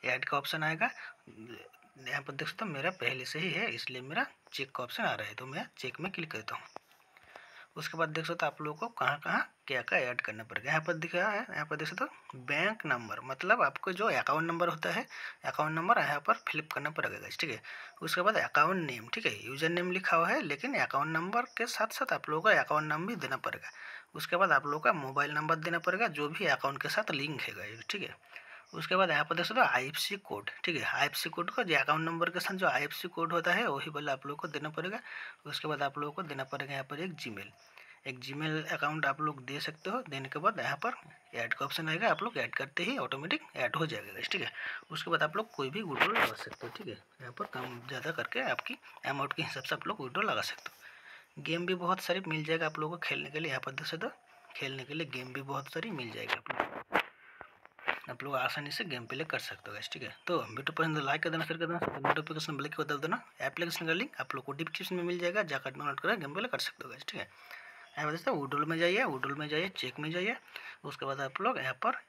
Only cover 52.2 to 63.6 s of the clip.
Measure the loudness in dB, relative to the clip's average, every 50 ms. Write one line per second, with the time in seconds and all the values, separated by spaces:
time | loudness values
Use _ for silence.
52.2 | 0 -2 -2 -2 2 2 2 2 2 0 -2 -2 -4 -4 -2 -4 -2 -2 -2 -2
53.2 | -4 -4 -4 -4 -2 -2 -2 -2 -4 -4 -6 -4 -6 -4 -4 -4 -4 -4 -6 -8
54.2 | _ -20 -20 -20 -20 -14 -8 -6 -6 -4 -4 -6 -8 -6 -4 -4 -4 -4 -6 -8
55.2 | -8 -6 -6 -8 -6 -4 -4 -4 -4 -4 -6 -6 -4 -4 -4 -4 -4 -6 -6 -6
56.2 | -2 -2 -2 -2 -2 -6 0 0 0 0 0 -10 -10 _ 2 2 2 2 -6 -20
57.2 | -20 -20 -16 -16 -16 -18 -18 -20 -20 -20 _ -10 -4 -4 -4 -4 -4 -10 -10 -8
58.2 | -6 -2 0 2 2 2 0 -2 -4 -4 -4 -4 -4 -4 -4 -6 -6 -6 -4 -4
59.2 | -2 -2 -2 -4 -2 -6 -10 -10 -12 -12 -10 -10 -8 -8 -8 -8 -8 -10 -10 -10
60.2 | -2 0 0 0 0 0 -6 -4 -4 -4 2 2 2 4 4 2 2 2 2 2
61.2 | 2 0 2 0 0 0 0 -2 0 0 0 0 0 0 0 2 2 2 2 2
62.2 | 2 -2 -4 -4 -2 -2 -2 -2 -2 -4 0 -2 0 0 0 0 0 0 0 -2
63.2 | -4 -8 -8 -4 -4 -2 0 0